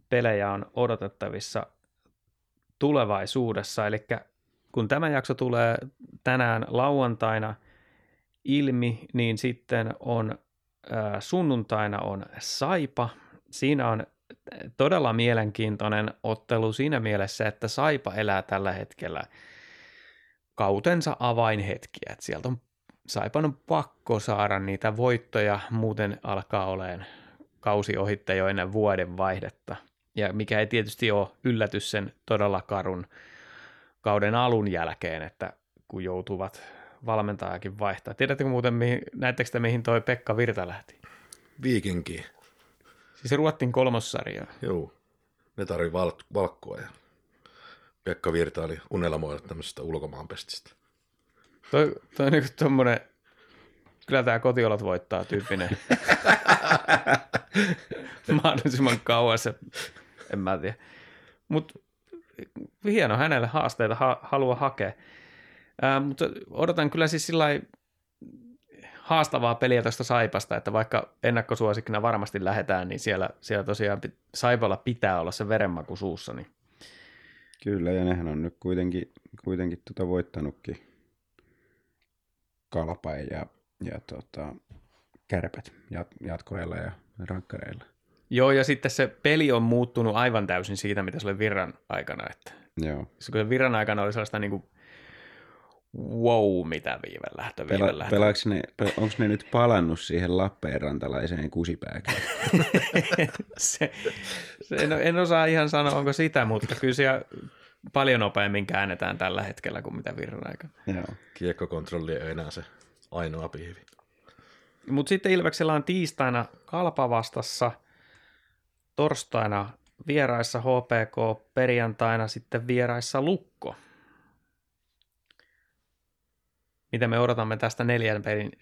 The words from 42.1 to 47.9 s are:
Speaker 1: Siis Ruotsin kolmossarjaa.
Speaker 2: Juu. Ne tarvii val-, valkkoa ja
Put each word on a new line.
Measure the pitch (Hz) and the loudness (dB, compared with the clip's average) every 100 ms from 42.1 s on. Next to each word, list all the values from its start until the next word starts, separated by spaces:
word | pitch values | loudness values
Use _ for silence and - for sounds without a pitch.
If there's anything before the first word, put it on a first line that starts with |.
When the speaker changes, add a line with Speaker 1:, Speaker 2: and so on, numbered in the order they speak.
| 80 - _ _ _ _ _ _ _ _ _ | -10 -12 _ _ _ _ _ _ _ _ _
Speaker 1:
Siis | 123 | -2
Ruotsin | 143 156 156 127 | 0 2 0 0
kolmossarjaa. | 127 127 117 - - - - - - | 2 2 0 -2 -8 -8 -10 -12 -8
Speaker 2:
Juu. | - 90 73 - _ _ _ _ _ - | -4 -4 -6 -12 _ _ _ _ _ -10
Ne | 90 | -6
tarvii | 85 85 | -2 -2
val-, | 87 90 - - | 0 -2 -2 -4
valkkoa | 104 92 - - - | -2 -2 -4 -14 -14
ja | - - _ _ _ _ _ _ - - _ | -14 -20 _ _ _ _ _ _ -20 -20 _